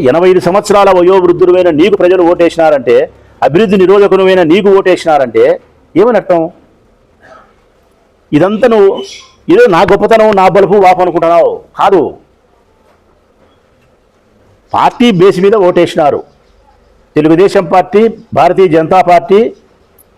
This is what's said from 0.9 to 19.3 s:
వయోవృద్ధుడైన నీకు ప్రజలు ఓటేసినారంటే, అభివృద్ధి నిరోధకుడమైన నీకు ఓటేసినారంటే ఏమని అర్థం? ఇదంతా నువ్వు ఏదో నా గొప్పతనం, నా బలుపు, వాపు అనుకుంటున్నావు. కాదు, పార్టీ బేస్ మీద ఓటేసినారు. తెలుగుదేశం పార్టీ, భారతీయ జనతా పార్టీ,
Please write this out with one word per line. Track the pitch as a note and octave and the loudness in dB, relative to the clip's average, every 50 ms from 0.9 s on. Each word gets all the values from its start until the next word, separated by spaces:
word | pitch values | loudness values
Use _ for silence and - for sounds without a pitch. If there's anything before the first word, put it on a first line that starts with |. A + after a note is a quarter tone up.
| F#3+ F3+ | 2 2
వయోవృద్ధుడైన | F3 F3+ F#3+ F#3+ F3+ F3 E3+ D#3 F#3 F3+ F3+ F3+ F3+ F3 D#3+ C#3+ | 2 2 2 2 2 0 0 0 0 0 2 2 0 0 0 0
నీకు | E3+ G#3+ G3+ - | 0 0 0 0
ప్రజలు | F3+ F3 F#3+ F#3 F3 E3 | 0 0 0 0 0 0
ఓటేసినారంటే, | F3+ - E3+ E3 - E3 D#3+ D#3 D3+ C#3 A#2+ B2+ A#2 B2+ D3+ - - _ _ _ _ - - | 0 0 -2 -2 -2 -2 -2 0 0 -2 -2 0 0 0 0 -4 -8 _ _ _ _ -6 -4
అభివృద్ధి | C3 C#3 F3+ A3+ F#3+ G3+ F#3+ | -2 0 0 0 0 0 0
నిరోధకుడమైన | F#3 F3 G3 G#3 G3+ F#3+ F#3+ F#3 F#3+ F#3 F#3+ F#3 F3 D3 | 2 2 2 2 2 2 0 0 0 0 0 0 0 0
నీకు | E3+ G#3 F3+ G3+ G3 G3 | 0 0 2 2 0 0
ఓటేసినారంటే | F#3+ G3 F3+ - - E3+ D3+ C#3+ C3 A#2+ G#2+ A2+ A#2 D3 F3 - _ _ _ _ _ _ - D#3 | 0 0 -2 -2 -2 -2 -2 -2 -2 -2 -2 0 0 0 0 -4 _ _ _ _ _ _ -2 -2
ఏమని | G#3 B3 A#3 F#3+ | 0 0 0 -2
అర్థం? | E3 - F3+ E3+ D#3+ E3+ - _ _ _ _ _ _ _ _ _ _ _ _ _ _ - - - _ _ _ _ _ _ _ _ _ _ _ _ _ _ _ _ _ - - D3 | -2 -2 -4 -4 -4 -6 -10 _ _ _ _ _ _ _ _ _ _ _ _ _ _ -20 -20 -20 _ _ _ _ _ _ _ _ _ _ _ _ _ _ _ _ _ -4 -2 -2
ఇదంతా | E3 G3 G#3+ G#3 - A#3 A3+ | -2 -2 -2 -2 -2 0 2
నువ్వు | G#3+ G3 G3 - - - - - - - - _ _ _ - E4 | 2 2 2 0 -2 -8 -14 -18 -20 -20 -20 _ _ _ -2 2
ఏదో | A4 B4 A#4+ F4+ | 2 2 2 2
నా | E3 G3 - | 2 0 0
గొప్పతనం, | G3+ G3 G#3 G#3+ A3+ G#3+ G#3+ G#3+ G#3 F#3+ | 0 0 0 0 2 2 2 2 2 2
నా | F#3 F#3+ E3 | 0 2 2
బలుపు, | G3+ F#3 E3 G3+ G#3+ F#3+ | 2 0 2 2 2 2
వాపు | F3+ F#3 F3+ F#3 | 2 2 0 0
అనుకుంటున్నావు. | F3 D#3 E3+ E3 E3 E3+ E3+ D#3 - - - - _ - - | -2 -2 -2 -2 0 0 0 0 0 -4 -6 -12 _ -8 -4
కాదు, | D#3 G3+ G3 F3 C3 F#2 - - _ _ _ _ _ _ _ _ _ _ _ _ _ _ _ _ _ _ _ _ _ _ _ _ _ _ _ _ _ _ _ _ _ _ _ _ _ _ _ _ _ _ _ _ _ _ _ _ _ _ - | -2 0 0 0 -2 -4 -8 -14 _ _ _ _ _ _ _ _ _ _ _ _ _ _ _ _ _ _ _ _ _ _ _ _ _ _ _ _ _ _ _ _ _ _ _ _ _ _ _ _ _ _ _ _ _ _ _ _ _ _ -6
పార్టీ | G#2+ C#3 F3+ - - A#3+ A#3+ G#3 E3 | -2 -2 -2 -2 0 0 0 2 2
బేస్ | F3+ G3+ E3 F3 G3 | 2 0 0 0 0
మీద | G3+ A3+ G#3+ F#3 F3+ | 0 0 0 0 0
ఓటేసినారు. | F3+ F3 E3+ - - F3+ D#3 C#3 - - - _ _ _ _ _ _ _ _ _ _ _ _ _ _ _ _ _ - | 0 0 -2 -2 -2 -2 -2 -2 -2 -4 -8 _ _ _ _ _ _ _ _ _ _ _ _ _ _ _ _ _ -4
తెలుగుదేశం | D#3 D3+ D#3 E3 D#3+ G3 G3 - G3 F3+ E3 G3 | -2 0 0 2 2 0 0 0 -2 -4 -2 -2
పార్టీ, | F#3 F3+ - - G3+ A3+ A3+ A3 - - - - C3+ | -2 -2 0 0 0 0 0 -2 -6 -14 -8 -4 -2
భారతీయ | D3+ F3 F3+ E3+ F#3+ F#3 D#3 | 0 0 0 0 0 0 0
జనతా | D#3+ D#3+ D#3 E3+ F#3 F3 F3 | 0 -2 0 0 0 2 2
పార్టీ, | F3 E3+ E3+ - | 0 0 0 0